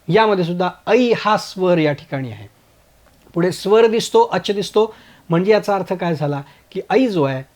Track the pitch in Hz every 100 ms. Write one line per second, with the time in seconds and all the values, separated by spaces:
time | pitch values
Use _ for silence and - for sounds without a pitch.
0 | - 196 220 190 170 175 180 - - 240
1 | 240 196 208 208 - 185 185 175 151 143
2 | - 139 127 104 101 _ _ _ _ _
3 | _ _ _ 170 180 - 190 220 233 220
4 | - - - 175 - 202 185 - - -
5 | - _ - 170 190 208 208 196 180 185
6 | 175 156 147 139 143 _ _ 190 - 214
7 | 254 180 135 131 135